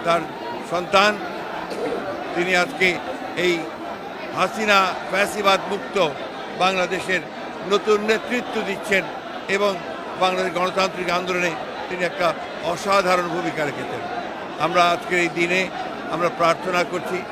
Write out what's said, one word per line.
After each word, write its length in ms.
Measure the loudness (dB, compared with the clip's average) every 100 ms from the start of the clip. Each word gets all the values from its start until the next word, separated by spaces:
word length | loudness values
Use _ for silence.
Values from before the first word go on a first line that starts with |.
তার 160 | 4 2 0 -8 -8 -8 -4
সন্তান, 420 | -4 4 6 6 2 -6 -8 -8 -8 -6 -4 -4 -4 -4 -6 -4
তিনি 200 | 0 4 4
আজকে 320 | 2 2 2 2 -4 -6 -6 0
এই 180 | 0 0 -2 -8 -8 -8 -10 -10 -8 -2
হাসিনা 420 | -2 0 4 6 6 0 -2
ফ্যাসিবাদ 500 | 0 2 2 4 4 2
মুক্ত 260 | -6 -2 2 2 0 -8 -8 -8 0
বাংলাদেশের 640 | 2 2 0 -2 0 -2 -2 -10 -10 -8 0
নতুন 280 | 0 4 2
নেতৃত্ব 500 | 4 0 0 -2 -2 -4 -4
দিচ্ছেন 380 | -4 0 0 0 -8 -10 -10 -2
এবং 240 | 0 2 0 -6 -8 -8 0
বাংলাদেশ 320 | 0 2 0
গণতান্ত্রিক 540 | 0 0 2 0 0 0
আন্দোলনে 420 | 0 0 0 0 -2 -6 -8 -6
তিনি 160 | -2
একটা 220 | -2 2 0 0 -8 -6
অসাধারণ 640 | -4 -4 4 4 6 2 2
ভূমিকা 340 | -2 -2 0
রেখেছেন। 380 | -2 -2 -6 -6 -6 -6 -6 -8 -10 -2
আমরা 220 | 2 6
আজকের 340 | 6 4 0 2
এই 120 | 2
দিনে 260 | 2 2 2 0 -4 -6 -6 -4
আমরা 180 | 0 0
প্রার্থনা 520 | 4 4 4 0 0
করছি 340 | 0 -2 -4 -4 -6